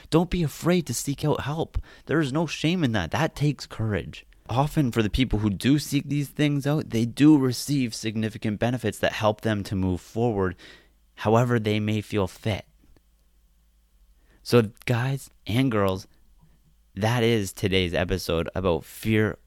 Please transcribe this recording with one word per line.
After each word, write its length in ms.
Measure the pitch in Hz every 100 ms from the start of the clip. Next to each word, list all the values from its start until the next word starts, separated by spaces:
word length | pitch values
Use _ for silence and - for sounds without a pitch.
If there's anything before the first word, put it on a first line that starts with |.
| -
don't 220 | 156 175
be 100 | 185
afraid 460 | 156 - 147 180 147
to 60 |
seek 300 | 120 - 139
out 180 | 151 -
help. 360 | 127 156 - - - - -
There 120 | 156
is 140 | 143
no 140 | 143 165
shame 360 | - 156 185
in 100 | 135
that. 180 | 107 82
That 240 | 98 156 -
takes 320 | 147 139 -
courage. 580 | - 113 95 - - - - -
Often 420 | 120 147 156 127
for 120 | 117
the 60 | 104
people 300 | - 127 107
who 120 | 107
do 260 | 92 117 151
seek 320 | - 143 139
these 180 | 143 139
things 380 | - 147 143 143
out, 240 | 151 -
they 160 | 113 117
do 320 | - 147 151
receive 560 | 131 123 - 143 120
significant 680 | - 110 107 110 107 110 104
benefits 380 | 117 123 107 -
that 160 | -
help 280 | - 110 110
them 220 | 110 104 92
to 100 | 98
move 260 | 92 87
forward 540 | - 110 120 101 92 90 - - _ _ _ -
however 440 | 104 113 123 120
they 200 | 107 107
may 220 | 104 107
feel 260 | - 107 95
fit. 380 | - 110 101 - _ _ - _ _ _ _ _ _ _ _ _ _ _ _ _ _
So 300 | - 120 107 - -
guys 440 | 120 127 139 - _ -
and 260 | 110 135
girls, 360 | 110 98 95 - _ _ _ _ _ _ _ _ 95
that 280 | 107 123
is 300 | 113 117 95
today's 400 | - 101 95 90
episode 560 | 82 90 95 - 82 85
about 300 | 95 92 80
fear 540 | - - 110 110 107 -